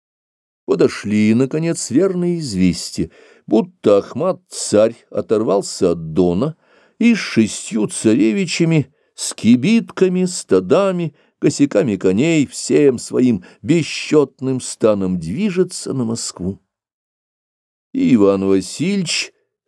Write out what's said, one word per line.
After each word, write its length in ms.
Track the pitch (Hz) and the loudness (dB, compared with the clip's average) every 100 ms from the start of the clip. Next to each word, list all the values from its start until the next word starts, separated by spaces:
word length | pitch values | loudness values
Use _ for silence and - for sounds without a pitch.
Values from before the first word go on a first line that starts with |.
| _ _ _ _ _ _ - | _ _ _ _ _ _ -4
Подошли, 680 | 185 143 - 104 104 107 | 0 0 0 -2 2 2
наконец, 560 | 110 131 156 165 160 - | 2 0 -2 -4 -4 -2
верные 480 | 131 190 180 175 170 | 0 0 0 -2 -4
известия, 680 | 151 95 92 85 - - 113 - _ _ - | -4 0 0 0 -6 -8 -8 -10 _ _ -2
будто 540 | 156 185 _ - 101 | 0 0 _ 2 2
Ахмат-царь 1000 | - 117 175 180 _ - - - 113 117 _ | 0 -4 -4 -6 _ -12 0 2 2 0 _
оторвался 840 | - - 104 113 196 180 - 95 | -8 -2 -2 0 -2 -2 -2 0
от 200 | 85 80 | 0 -2
Дона 460 | 78 87 87 143 156 _ _ _ _ | 0 2 2 -2 -6 _ _ _ _
и 160 | 226 220 | 2 2
с 40 | |
шестью 680 | - - 107 - - 110 - | 0 0 0 -2 -8 -4 -4
царевичами, 1040 | - 113 107 220 208 92 - 165 160 127 _ _ - | 0 2 4 2 0 -2 0 2 2 0 _ _ -12
с 180 | - | -12
кибитками, 920 | - 104 123 139 226 - - 185 180 185 | -2 2 4 4 0 0 0 0 2 -2
стадами, 880 | 180 - 92 92 156 196 180 165 - _ _ | -4 0 0 2 2 2 -2 -6 -8 _ _
косяками 560 | 160 - 143 202 156 98 | -2 0 0 2 0 0
коней, 480 | 95 95 156 160 127 | 0 2 2 2 0
всем 500 | - - 151 143 120 | -4 -2 2 4 2
своим 460 | - 120 123 107 - _ | -2 0 2 0 -4 _
бесчетным 1000 | 104 165 151 - - 151 139 _ 131 131 | -2 0 0 -8 0 2 2 _ -6 -6
станом 580 | - - 113 104 95 92 | -8 -2 0 2 0 -4
движется 760 | 80 120 208 180 180 - - | -4 -4 -2 -2 -2 -4 -8
на 100 | 131 | -6
Москву. 560 | 113 113 - - 90 98 _ _ _ _ _ _ _ _ _ _ _ _ _ | -4 -6 -8 -8 -8 -8 _ _ _ _ _ _ _ _ _ _ _ _ _
И 220 | - - 123 | -2 2 4
Иван 300 | 98 98 98 | 4 4 2
Васильевич 880 | 95 92 - 160 202 165 - - _ _ _ | 0 0 -4 -2 -2 -2 -4 -8 _ _ _